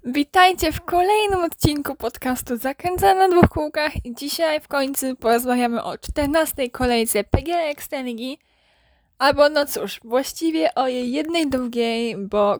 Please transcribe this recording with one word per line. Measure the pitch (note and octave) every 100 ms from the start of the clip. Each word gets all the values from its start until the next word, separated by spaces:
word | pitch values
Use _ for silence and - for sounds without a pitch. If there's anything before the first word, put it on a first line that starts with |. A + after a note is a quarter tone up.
| A#3+
Witajcie | C4 C#4+ F#4 F#4 F4+ D#4
w | -
kolejnym | - F4 F#4 G#4+ G#4 F#4+
odcinku | E4+ - D#4+ D4 C#4+ C4+
podcastu | A3+ - B3+ B3+ - A#3+
Zakręcana | C4 C#4 F4 F4+ G4 F#4+ F#4+
na |
dwóch | F4 -
kółkach | E4 D4+ D4+ - - B3
i | A#3
dzisiaj | C#4+ C#4+ D#4+ D4+
w | -
końcu | C#4+ C4+ C#4 C4 B3+
porozmawiamy | A3+ A#3 B3 B3 A#3+ A#3
o | - -
czternastej | - - C#4+ D#4+ D#4 - B3+
kolejce | - B3 A#3 A3+ G#3+
P | G#3 -
G | C#4+ E4+
L | D#4
Ekstraligi. | D4 - C#4+ B3+ A3+ B3+ C#4+ _ _ _ _ _ _ _ _
Albo | C4+ C#4 D4
no | D4+ C#4+
cóż, | - G3+ -
właściwie | A#3 B3 C4+ - E4 D#4+ D#4+ -
o | C4
jej | B3+ B3
jednej | C#4 D#4 E4+ D4+
drugiej, | C4 B3 A#3 A#3 A3+ A#3 G3
bo | G3 G#3 G#3 G3